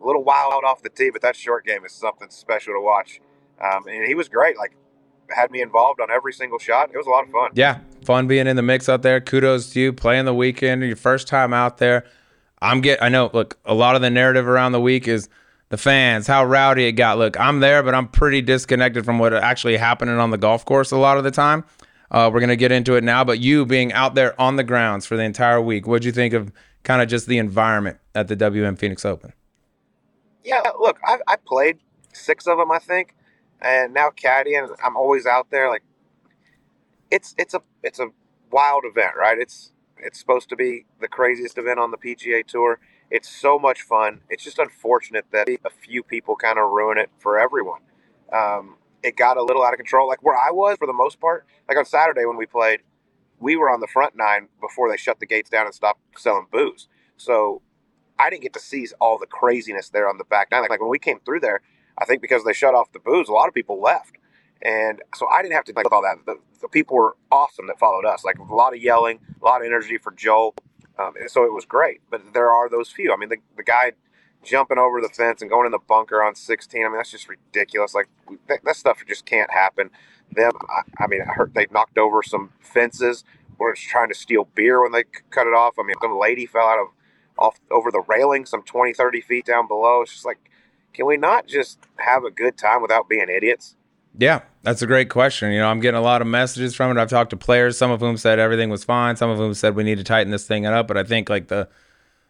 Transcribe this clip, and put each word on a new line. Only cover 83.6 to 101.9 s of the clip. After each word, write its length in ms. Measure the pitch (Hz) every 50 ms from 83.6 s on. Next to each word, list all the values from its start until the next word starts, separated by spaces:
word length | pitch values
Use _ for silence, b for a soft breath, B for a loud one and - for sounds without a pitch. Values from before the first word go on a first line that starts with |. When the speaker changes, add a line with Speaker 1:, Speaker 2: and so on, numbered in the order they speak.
| 107 117 107
Speaker 1:
trying 340 | - - - - 120 117 110
to 60 | 101
steal 320 | - - - 117 104 98 _ -
beer 260 | 107 107 120 127 127
when 100 | 123 117
they 120 | 117 117 117
c-, 200 | _ - - _ -
cut 180 | - 135 120
it 60 | 117 117
off. 260 | 117 120 117 - 113
I 40 | 101
mean, 120 | 98 95 -
some 160 | 117 113 104 98
lady 260 | 104 113 123 123 120
fell 220 | - - 113 113
out 120 | 110 113 110
of, 80 | 98 - _ _ _ _ _ _ _ _ _
off 220 | - - 110 - _ _ -
over 200 | - 117 113 120
the 120 | 101 104 -
railing, 380 | - 110 120 135 143 139 135 131
some 160 | - 113 107 -
twenty, 300 | - - 123 123 123 113
thirty 280 | - 123 123 120 117
feet 240 | - - 123 123 -
down 220 | 120 120 117 117
below. 340 | 113 107 107 113 117 120 120
It's 100 | 117 -
just 140 | - - -
like, 260 | 120 107 _ _ _ _ _ _ _ _ _ _ _ _
can 120 | - 131
we 100 | 143 151
not 320 | 143 151 175 208 190 -
just 320 | - 139 143 123 - - _ _ _ _
have 280 | - - 120 127 131 123
a 60 | 107
good 260 | 90 - 113 123 -
time 240 | - 104 107 117 123
without 260 | 113 107 110 113 -
being 220 | - 110 107 95 90
idiots? 460 | 90 95 104 117 120 - - - _ _ _ _ _ _ _ _ _
Speaker 2:
Yeah, 240 | - 123 147 160 - - _ _ _ -
that's 180 | 117 120 -
a 60 | 120
great 220 | 117 131 131 127 -
question. 420 | - 123 131 135 - - 110 104
You 80 | 104 107
know, 80 | 107
I'm 120 | 110 110 113
getting 180 | 117 123 117
a 40 | 117
lot 200 | 117 120 120 120
of 60 | 117
messages 480 | 113 117 123 127 127 127 123 127 123 120
from 200 | - 131 127 123
it. 40 | 120
I've 100 | 113 107
talked 200 | 127 120 113 -
to 80 | 104
players, 400 | 90 - - 123 123 123 123 117
some 140 | - 127 123
of 80 | 120 107
whom 180 | 120 117 117
said 220 | 107 - 113 110 110
everything 300 | 110 113 117 113 113 107
was 140 | 104 101 -
fine, 320 | - 123 120 120 120 117
some 140 | - 120 117
of 80 | 110
whom 160 | 107 110 107 101
said 220 | - - 107 101
we 80 | 107 107
need 160 | 107 107 98
to 40 | 95
tighten 280 | - 113 113 101 98
this 160 | 104 101 -
thing 180 | - 110 104 104
up. 220 | 107 113 117 113
But 100 | - 98
I 60 | 98 95
think, 260 | 107 117 113 98 -
like, 180 | 107 98 82
the, 220 | - 98 101 95 - _ _ _ _